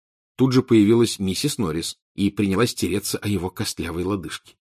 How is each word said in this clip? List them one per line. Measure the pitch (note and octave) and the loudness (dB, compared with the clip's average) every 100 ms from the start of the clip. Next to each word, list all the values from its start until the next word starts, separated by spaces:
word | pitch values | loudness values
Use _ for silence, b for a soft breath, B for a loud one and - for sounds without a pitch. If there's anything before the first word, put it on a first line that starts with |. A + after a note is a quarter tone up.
| _ _ _ - | _ _ _ 0
Тут | C3 | 2
же | B2+ | 4
появилась | - A2+ G2+ A#2 A2+ - | 4 6 6 6 2 0
миссис | F#2+ F2+ D3 - | -4 -2 -4 -4
Норрис | F2+ D#2 - - _ | -4 -4 -8 -12 _
и | - G2 | -2 -2
принялась | - G2+ F#2+ B2 | 0 0 2 0
тереться | - F#2 G2 - A2 | -2 -4 -4 -4 -6
о | G#2 | -4
его | G2 F2+ | -4 -4
костлявой | - G#2+ - E2 E2+ | -6 -6 -6 -6 -4
лодыжке. | F2+ G#2 D#2+ - - _ | -4 -4 -6 -12 -16 _